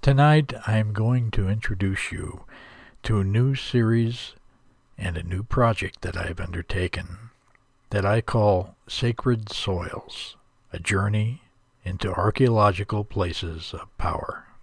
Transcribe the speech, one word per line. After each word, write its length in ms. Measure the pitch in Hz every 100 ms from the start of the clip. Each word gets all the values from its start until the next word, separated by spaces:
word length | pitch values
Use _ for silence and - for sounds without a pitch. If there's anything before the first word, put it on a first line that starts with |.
Tonight, 500 | - 135 147 151 143 - -
I 120 | 110
am 140 | 107
going 380 | 104 110 127 117
to 180 | 107 95
introduce 600 | 104 - 104 98 95 -
you 360 | - - - - - - - - -
to 160 | - 107
a 40 |
new 300 | 95 107 127
series 800 | 135 - 123 113 117 113 120 - - _ _ _ _ _ -
and 180 | 98 82
a 60 |
new 220 | 87 90
project 560 | 107 - 117 113 - -
that 160 | 90 90
I've 240 | 87 85
undertaken 880 | 90 85 82 95 90 - - 87 113 _ _ _ _ _ _
that 140 | 104
I 180 | 98 110
call 520 | 113 120 104 92 95 - -
Sacred 640 | - 120 113 131 120 104
Soils, 840 | - - 92 85 - - - - - _ _ _
a 80 | -
journey 600 | 85 98 101 107 110 131 _ _ _ _
into 280 | - 92 -
archaeological 920 | - 104 - 127 110 104 90 101 107
places 680 | 104 - 90 82 85 80 80
of 240 | - - _
power. 500 | 87 - - - - -